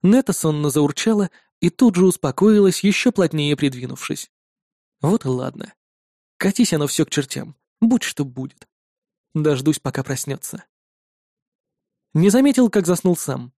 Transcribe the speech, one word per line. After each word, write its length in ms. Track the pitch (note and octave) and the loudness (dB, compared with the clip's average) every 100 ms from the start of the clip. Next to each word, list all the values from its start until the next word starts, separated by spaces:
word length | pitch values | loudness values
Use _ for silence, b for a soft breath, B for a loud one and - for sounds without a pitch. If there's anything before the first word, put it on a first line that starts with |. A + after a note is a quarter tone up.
Нета 300 | F#3 A#3+ C4 | 4 2 2
сонно 380 | F3 D#3+ D3+ D3 | -2 -2 -2 -2
заурчала 600 | C#3 C#3+ - A3 G#3+ G3 b b _ | 0 0 0 -2 0 -2 b b _
и 100 | F3 | -4
тут 280 | - B3 F3 | 2 2 4
же 100 | F#3 | 2
успокоилась, 800 | - C#3+ - G#3 G#3 G3 F3 | 2 -4 2 4 6 4 2
ещё 260 | G3 G3+ B3+ | 0 2 0
плотнее 460 | G#3 F3 D#3 D3 D3 | 0 0 0 -2 0
придвинувшись. 760 | C#3+ B2+ B2 - - D3+ - _ _ _ _ _ _ _ | -2 -4 -12 -12 -10 -10 -10 _ _ _ _ _ _ _
Вот 240 | C#3+ A3 | -2 0
и 40 | C3 | -2
ладно. 460 | B2+ C3 - - _ _ _ _ _ _ _ | -4 -6 -10 -18 _ _ _ _ _ _ _
Катись 360 | F#3+ - A#3+ | -4 0 0
оно 140 | D#3 C#3+ | 0 -2
всё 180 | - | -2
к 60 | D#3 | -2
чертям, 460 | - C#3 - - - _ _ | -2 -6 -10 -14 -20 _ _
будь 240 | A3+ A#3+ | 2 2
что 200 | - - | -2 -6
будет. 440 | C#3 B2 C3 _ _ _ _ _ _ _ _ | -8 -6 -12 _ _ _ _ _ _ _ _
Дождусь, 460 | D#3 D3+ C3+ C#3 D#3 | -2 0 0 0 -2
пока 240 | C#3 - | -4 -6
проснётся. 600 | C3 C3+ - C3+ - - - _ _ _ _ _ _ _ _ _ _ _ _ _ _ | -6 -8 -8 -10 -12 -16 -20 _ _ _ _ _ _ _ _ _ _ _ _ _ _
Не 160 | D3+ F#3+ | 2 4
заметил, 400 | A3+ C#4 C4 A#3+ | 4 4 4 2
как 160 | G#3 E3+ | 2 0
заснул 300 | F3 F#3 E3+ | 0 0 -2
сам. 360 | - C3 B2 _ | -4 -8 -10 _